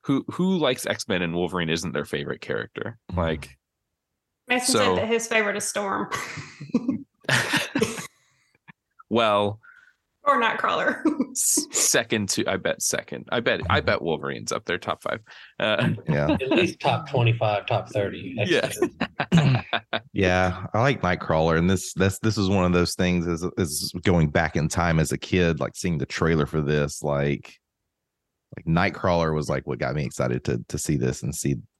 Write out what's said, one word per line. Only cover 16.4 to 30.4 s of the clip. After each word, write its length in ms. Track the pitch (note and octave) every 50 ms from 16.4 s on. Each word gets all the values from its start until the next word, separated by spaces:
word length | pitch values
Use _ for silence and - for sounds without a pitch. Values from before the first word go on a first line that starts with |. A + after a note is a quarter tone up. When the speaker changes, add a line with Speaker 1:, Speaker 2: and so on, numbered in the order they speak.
| - -
Speaker 4:
least 300 | D#4 F4+ F4+ - - _
top 280 | - C#3+ B2 - - -
twenty-five, 580 | - B2+ A#2 A#2 A2+ - A2+ G#2+ G#2 G2+ -
top 220 | - A#2+ G2 F#2 -
thirty. 440 | - G#2+ G2+ F#2+ F#2 F2+ G2 F#2 F2+
Speaker 1:
Yeah. 340 | - - F#3 D#3+ D#3+ - - - G#4 G4 - - - E3 - - - C#3+ -
<laughs> 300 | - E3 D3 C3+ C3 A2+ - - - A2+ - _ - A2 - -
Speaker 2:
Yeah, 540 | - - F#2+ F2+ F2+ F#2 F#2 F#2 F2 F2+ F#2 E2+
I 80 | - G#2+
like 220 | A#2+ C#3+ B2+ G2
Nightcrawler, 560 | - F2+ F2+ F2 - - D#2+ D#2+ D#2+ E2 E2 D#2+
and 100 | E2+ F#2
this, 240 | G2 F#2 - -
this, 260 | - - F#2+ G2 F#2+ -
this 180 | - A2 G#2 A2
is 100 | G2 F#2
one 160 | G2+ F#2+ F2+
of 80 | F2+
those 220 | F2+ F2 F2 E2+ -
things 320 | - F#2 F2+ F2+ F2 E2
is, 180 | F2 E2+ D#2+ F2 F2+ - -
is 340 | F#2 D2 C#2+ - F#2 - - F2
going 280 | - G#2 F2+ E2+ D#2+ D2
back 260 | D2 E2+ E2 D#2 -
in 100 | E2 D2+
time 320 | D#2 - F2 E2+ E2+ E2 D#2+
as 140 | D#2 -
a 60 | C#2+ -
kid, 420 | - - - F2+ F2 E2+ E2 C#2
like, 160 | C2+ - -
seeing 220 | - - F2+ E2+ D2
the 80 | D2+
trailer 400 | - - - F2 D#2+ E2 D#2 C#2+
for 160 | C#2 - D#2
this, 400 | D2+ C#2 D2+ D2 D2 C#2+ - -
like, 560 | - D2 C#2+ C#2+ C#2+ C#2+ C#2 - - - - _ _ _ _ _ _ _ _ _ _ _ _ _ _ _ _ _ _ _ -
like, 80 | - -
Nightcrawler 680 | E2+ E2 E2+ F#2+ G2+ - - - F#2+ F2 E2+ E2 D#2+ D#2
was, 160 | D#2 D2 D2
like, 160 | D2 C2+ C2
what 120 | D2 C2+ A#1+
got 160 | C#2+ B1+ C2+
me 120 | D2+ C#2
excited 360 | A#1+ - - C2 B1 B1 B1+